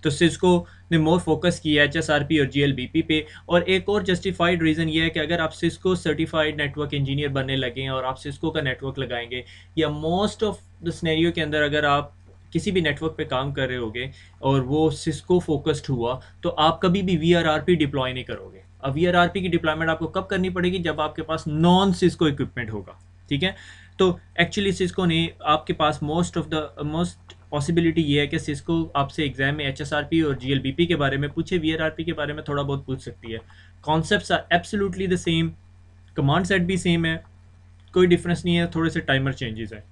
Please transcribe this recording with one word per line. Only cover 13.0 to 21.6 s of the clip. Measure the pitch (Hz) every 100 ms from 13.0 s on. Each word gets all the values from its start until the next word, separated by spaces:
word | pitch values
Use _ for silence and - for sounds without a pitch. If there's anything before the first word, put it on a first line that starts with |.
| 160 156
पे |
काम | 147 127 139
कर | 139 131
रहे | 127
होगे | 117 117 131 - - -
और | 135 135
वो | 127 147 156
Cisco | 147 - 143 - 180
focused | 175 143 156 139 -
हुआ, | 127 117 127 - -
तो | 175
आप | 170 156 165
कभी | 185 180
भी | 185 175
वीआरआरपी | 160 175 156 151 147 175
deploy | 147 139 127
नहीं | 127
करोगे। | 120 104 95 95 - -
अब | 139
वीआरआरपी | 135 175 175 175 196
की | 185
डिप्लॉयमेंट | 165 160 156 160
आपको | 160 160
कब | 190 180
करनी | 190 185
पड़ेगी? | 180 180 185
जब | 165 151
आपके | 151 151
पास | 156 160 156
non | 151